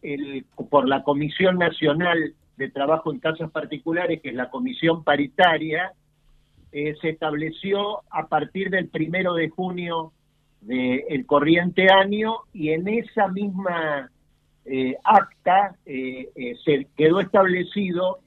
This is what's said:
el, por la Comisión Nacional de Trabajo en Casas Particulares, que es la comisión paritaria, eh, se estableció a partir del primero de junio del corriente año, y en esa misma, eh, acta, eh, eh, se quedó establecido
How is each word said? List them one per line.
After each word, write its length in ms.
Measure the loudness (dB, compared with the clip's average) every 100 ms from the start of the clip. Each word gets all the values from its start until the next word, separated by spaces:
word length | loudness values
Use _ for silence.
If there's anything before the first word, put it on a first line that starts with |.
el, 460 | -8 -8 -8 -10 -12 -14 2
por 180 | 2 4
la 140 | 0
Comisión 560 | 2 0 0 2 2 4
Nacional 720 | 0 2 2 2 2 2 -2 -8 _ _
de 140 | -8
Trabajo 420 | -4 0 0 0
en 60 | -4
Casas 320 | -4 -4 -6
Particulares, 720 | -8 -8 -8 -4 -2 -2 -4
que 80 | -6
es 40 |
la 140 | -8 -6
comisión 560 | -6 -6 -2 0 0
paritaria, 880 | 0 0 0 4 4 4 -2 -4 -6 -10 _ _ _ _ _ _ _
eh, 220 | -6 -6 -4
se 80 | -6
estableció 920 | -2 -4 -2 -4 -6 -2 -2 -2 -6 _
a 160 | -6 -2
partir 420 | -2 -2 -6 -2
del 180 | -2 -2
primero 460 | -4 -4 -2 -2
de 160 | 0 -2
junio 640 | -4 -6 -4 -4 -6 -6 _ _ _ _ _
del 640 | -6 -2 0 -2 -2 -6 2
corriente 600 | 2 4 4 4 4 6
año, 440 | 6 6 0 -2 -4 -10
y 160 | -6 -2
en 180 | -2 0
esa 400 | -4 -4 -2 0
misma, 840 | 0 -4 -4 -4 -4 -4 -4 -8 _ _ _ _ _
eh, 320 | -8 -4 -4 -2
acta, 720 | 4 4 4 _ 2 4 2 -4
eh, 460 | -12 -8 -8 -8 -14
eh, 200 | -10 -10 -4
se 220 | 0 0 -2 2
quedó 240 | 2 4
establecido 1000 | 2 4 4 2 -2 -4 -4 -2 -2 -4